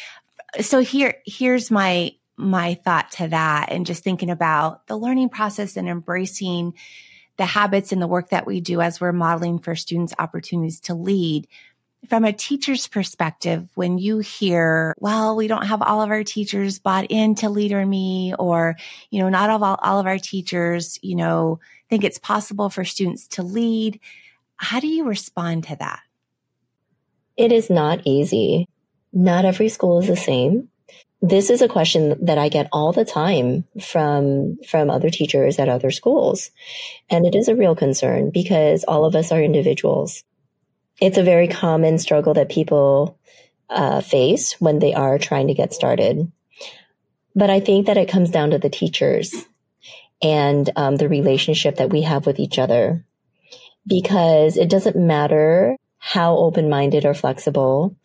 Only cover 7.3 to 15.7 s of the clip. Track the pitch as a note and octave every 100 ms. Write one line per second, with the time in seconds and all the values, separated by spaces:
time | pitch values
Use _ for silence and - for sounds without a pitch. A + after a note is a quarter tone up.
7.3 | - G3 G#3 G#3 G3 G3 F#3+ E3+ F3+ F3
8.3 | F#3+ - F#3+ F3 F3 E3+ E3+ F3+ F3 E3
9.3 | E3 E3+ E3+ F3 E3 - E3+ E3+ - E3+
10.3 | E3+ - F3 D#3+ E3 - E3+ F3+ G3 E3
11.3 | D3+ - - - _ _ _ - A3+ A3
12.3 | G#3 - C#4 - B3+ - G#3 F#3 - D#3+
13.3 | - F3 E3 F3 - F3+ F3+ G3 A3 G#3
14.3 | - G3 F3 E3 D#3+ D#3+ - G3+ A3 A3
15.3 | A3 G#3+ A3 G3+